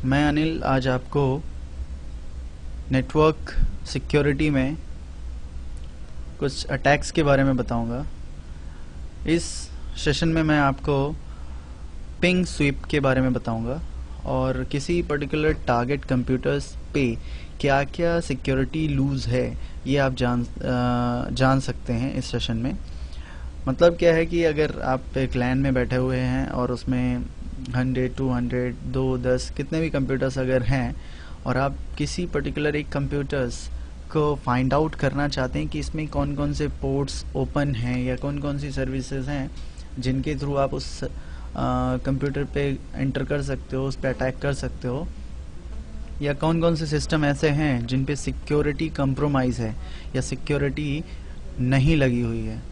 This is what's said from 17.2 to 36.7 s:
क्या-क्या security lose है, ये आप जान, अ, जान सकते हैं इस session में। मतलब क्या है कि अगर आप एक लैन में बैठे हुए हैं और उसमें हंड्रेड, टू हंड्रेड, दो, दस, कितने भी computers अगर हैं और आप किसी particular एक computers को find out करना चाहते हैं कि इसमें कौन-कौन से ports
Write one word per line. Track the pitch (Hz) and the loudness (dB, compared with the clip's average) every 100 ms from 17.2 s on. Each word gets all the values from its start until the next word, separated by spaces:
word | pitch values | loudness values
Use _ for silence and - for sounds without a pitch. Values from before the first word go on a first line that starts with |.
| - - - - | -6 -10 -10 -2
क्या-क्या | 139 135 139 - 170 170 | 2 4 2 0 2 2
security | 170 131 - 131 131 160 156 | 0 -2 0 2 2 0 0
lose | 139 139 135 117 | 2 2 0 0
है, | 123 120 120 - - 131 | 0 0 -4 -6 -6 0
ये | 139 | 4
आप | 135 | 4
जान, | 127 123 123 | 2 2 2
अ, | 120 - - 123 123 123 123 120 - | 0 -4 0 2 4 2 2 0 -2
जान | 123 131 135 | 4 6 4
सकते | 131 120 - | 2 -4 -2
हैं | 120 131 | 0 0
इस | 131 127 | -2 -2
session | 120 - 113 | -2 0 0
में। | 123 185 - - - - - - - - - | -2 -4 -8 -8 -8 -8 -10 -10 -10 -6 -2
मतलब | 131 170 170 | 6 6 8
क्या | 170 | 4
है | 160 165 | 6 4
कि | 170 | 2
अगर | 165 151 151 - | 2 4 0 0
आप | - 131 - 135 | 0 -2 -2 -2
एक | 127 127 | 0 2
लैन | 123 127 | 2 2
में | 139 | 4
बैठे | 127 120 127 | 2 2 2
हुए | 127 127 | 2 2
हैं | 127 127 135 | 0 0 0
और | - 123 | 0 -2
उसमें | 123 131 127 127 123 120 - - - - 123 | -2 0 0 2 0 -4 -8 -8 -8 -2 0
हंड्रेड, | 127 127 127 - | 2 2 0 0
टू | 135 | 0
हंड्रेड, | 123 123 123 123 117 | 0 0 0 -2 -4
दो, | 131 127 131 127 | -4 0 0 0
दस, | 123 127 - - | 2 2 0 -6
कितने | 139 160 | -2 0
भी | 160 | 0
computers | 147 127 135 135 131 | 0 0 0 0 0
अगर | 127 131 | 2 2
हैं | 123 131 123 147 - - - - - | 4 2 0 -4 -10 -12 -12 -8 -2
और | 127 | 0
आप | 139 - - - | 0 -2 -8 -4
किसी | 147 - 175 | -4 -2 -2
particular | 151 143 139 147 147 | -2 -2 0 0 0
एक | 147 | -2
computers | 143 139 147 139 143 123 120 - - - - - | -2 0 -2 -2 0 -2 -4 -8 -8 -8 -10 -2
को | 156 147 143 | 2 2 2
find | - 123 131 | 2 2 4
out | 139 156 - | 4 2 2
करना | 139 139 143 | 0 2 0
चाहते | 139 127 151 | 0 -2 -2
हैं | 151 | -2
कि | 151 | -4
इसमें | 151 156 156 | -4 -4 -2
कौन-कौन | 143 143 143 147 | 0 0 0 0
से | 143 | 0
ports | 147 | -2